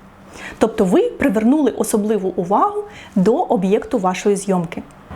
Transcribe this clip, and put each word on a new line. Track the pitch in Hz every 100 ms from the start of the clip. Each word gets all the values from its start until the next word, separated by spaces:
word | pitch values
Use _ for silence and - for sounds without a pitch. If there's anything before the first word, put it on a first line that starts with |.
| - - - - - -
Тобто | 220 -
ви | 185 254
привернули | 480 - 285 202 220 302 262
особливу | - 220 220 208 220 185 180
увагу | 175 214 403 415 415 - - -
до | 185 269
об'єкту | - 233 185 214 - 247
вашої | 185 185 208 196
зйомки. | 196 185 165 - - - -